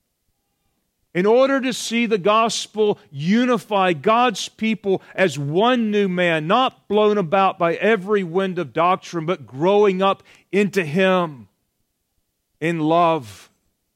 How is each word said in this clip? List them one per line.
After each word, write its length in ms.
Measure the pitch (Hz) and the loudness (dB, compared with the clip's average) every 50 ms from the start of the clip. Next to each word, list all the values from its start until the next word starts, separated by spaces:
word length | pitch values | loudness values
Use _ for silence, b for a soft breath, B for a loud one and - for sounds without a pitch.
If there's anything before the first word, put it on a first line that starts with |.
| _ _ _ _ _ _ _ _ _ _ _ _ _ _ _ _ _ _ _ _ _ _ - | _ _ _ _ _ _ _ _ _ _ _ _ _ _ _ _ _ _ _ _ _ _ -4
in 120 | 170 185 208 | 0 2 4
order 340 | 226 254 269 269 269 269 | 4 4 4 4 2 0
to 100 | 240 262 | -2 -2
see 360 | 214 - - - 226 233 240 208 | -6 -6 -6 -4 -2 -2 0 0
the 100 | 226 190 | 0 0
gospel 800 | 160 202 208 226 226 220 - - - - - 208 214 208 190 - b b | 2 2 2 2 2 0 -2 -6 -8 -8 -4 -2 0 0 -2 -4 b b
unify 840 | b 139 151 175 208 233 254 254 247 208 - - 208 196 185 185 170 | b -6 -2 0 2 2 2 2 0 -2 -2 -2 -2 0 0 0 0
God's 560 | 143 131 208 220 240 247 254 190 - - - | 0 0 0 2 2 2 0 0 -4 -8 -12
people 540 | - - 220 220 220 202 - 202 185 175 B B B | -8 -4 -4 -2 -2 -2 -2 -2 -4 -4 B B B
as 240 | B 190 180 123 147 | B 0 0 0 -2
one 540 | 143 143 156 185 220 240 254 240 226 214 | -6 -4 0 0 2 2 2 0 0 0
new 160 | 208 208 202 190 | 0 0 0 0
man, 400 | 180 180 180 175 165 156 151 160 | 0 0 0 0 0 0 0 0
not 400 | 202 247 262 240 - _ _ - | 0 2 0 0 -4 _ _ -2
blown 320 | 208 208 214 208 208 208 | 0 2 2 2 2 0
about 400 | 185 151 196 196 196 190 - - | 0 0 2 2 2 2 0 0
by 160 | 175 170 165 | -2 -2 0
every 480 | - 180 208 226 196 175 202 214 202 190 | 0 0 0 0 0 0 0 -2 -2 -2
wind 340 | 165 160 190 196 185 180 175 | -2 -2 -2 -2 -2 -4 -6
of 160 | 165 127 107 | -8 -6 -2
doctrine, 540 | 160 165 180 185 180 - - 175 170 156 160 | 0 0 0 0 -2 -4 -8 -8 -6 -4 -4
but 180 | 185 147 127 | -6 -6 -8
growing 560 | 101 127 131 160 185 202 208 208 202 185 185 | -12 -6 -2 0 2 4 4 4 4 2 2
up 220 | 190 196 190 - _ b b b b b | 0 0 -2 -2 _ b b b b b
into 320 | - 196 208 190 - 196 170 | 0 0 0 0 0 -2 -4
Him 640 | 147 143 196 190 190 185 185 175 160 143 123 104 - _ _ _ _ _ _ _ _ _ _ _ _ _ _ _ _ _ _ _ _ _ - | -2 0 0 2 2 2 2 0 -4 -8 -14 -20 -20 _ _ _ _ _ _ _ _ _ _ _ _ _ _ _ _ _ _ _ _ _ -6
in 200 | 147 165 170 160 | -4 -4 -2 -2
love 640 | 151 156 165 175 175 165 160 156 123 104 98 - - _ _ _ _ _ _ _ _ _ _ | 0 0 2 2 2 2 0 -2 -4 -10 -18 -20 -20 _ _ _ _ _ _ _ _ _ _